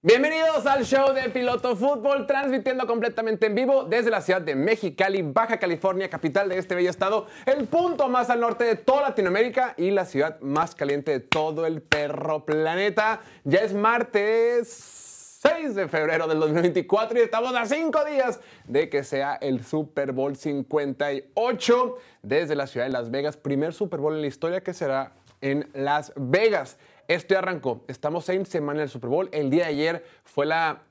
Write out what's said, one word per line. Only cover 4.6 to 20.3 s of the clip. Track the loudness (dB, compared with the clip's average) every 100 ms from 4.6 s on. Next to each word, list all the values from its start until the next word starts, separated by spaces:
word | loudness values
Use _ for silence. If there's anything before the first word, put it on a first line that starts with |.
| 2 0 -2 0 0 0
Baja | 0 0 2 0
California, | -2 0 0 0 -4
capital | -4 -2 0 0
de | -2
este | -2 0
bello | 0
estado, | 0 0 0 -4 -8 0
el | 0 2
punto | 0 0 0 2
más | 2 2
al | 2
norte | 0 0
de | 0 2
toda | 2 4
Latinoamérica | 2 0 0 2 2 2 -2 0
y | 0
la | 0
ciudad | 0 -2 -2 -2
más | -4 -2 -2 -2
caliente | -2 -2 -2
de | -4
todo | 0 -2 0 -2 -2
el | -4
perro | -2 -2 0 -4 -4 -4 0
planeta. | 0 2 2 0 2 0 -2 -8 -10
Ya | 2 2
es | 2
martes | 2 2 2 2 0 2 2 2 2 -2
seis | -10 -16 -14 -14 -16 -18 0 0 2 -4
de | -4 -2
febrero | 0 0 0 0
del | 2
dos | 2
mil | 2
veinticuatro | 2 0 0 0 2 2
y |
estamos | 2 2 0 -2
a | -2
cinco | -2 0 0
días | 0 0 0 -2 -12 -20 -4
de | -2 0
que | -2
sea | -4 -4 -4
el | -4 -4 -4
Super | -4 -6 -4 -4 -4
Bowl | -2 -4